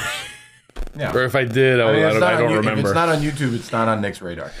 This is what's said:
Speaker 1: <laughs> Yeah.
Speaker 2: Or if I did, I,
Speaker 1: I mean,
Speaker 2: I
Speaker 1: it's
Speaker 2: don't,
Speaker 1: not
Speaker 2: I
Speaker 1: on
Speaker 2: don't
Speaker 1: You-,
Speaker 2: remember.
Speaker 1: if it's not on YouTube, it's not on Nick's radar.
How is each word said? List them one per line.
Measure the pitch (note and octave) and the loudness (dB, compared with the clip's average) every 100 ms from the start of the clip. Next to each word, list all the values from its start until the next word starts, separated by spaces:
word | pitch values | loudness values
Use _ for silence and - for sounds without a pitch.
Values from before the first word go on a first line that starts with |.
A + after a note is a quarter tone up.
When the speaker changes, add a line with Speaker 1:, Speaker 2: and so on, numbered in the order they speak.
Speaker 1:
<laughs> | - - - - - _ _ - - C#3+ | -4 -8 -12 -18 -20 _ _ -10 -10 -6
Yeah. | A#2 | -2
Speaker 2:
Or | A#2+ | 0
if | B2+ C3+ | 0 0
I | |
did, | B2 A#2+ C3 B2 | 0 2 4 4
I, | A2+ | 4
Speaker 1:
I | |
mean, | A2 | 4
Speaker 2:
I | G#2+ | 4
Speaker 1:
it's | |
Speaker 2:
don't, | A2 | 2
Speaker 1:
not | - | 2
Speaker 2:
I | - | 2
Speaker 1:
on | |
Speaker 2:
don't | A#2+ | 2
Speaker 1:
You-, | G#2+ | 2
Speaker 2:
remember. | G#2+ G#2+ | 0 0
Speaker 1:
if | G2+ | 0
it's | |
not | E3 E3+ | 2 2
on | D3+ | 0
YouTube, | D3 C#3+ C3 | -2 -2 -2
it's | A#2 - | -4 -4
not | A#2 A2+ | -2 0
on | G#2+ | 0
Nick's | F#2+ - | -4 -6
radar. | F#2 E2 C#2+ - | -10 -10 -12 -14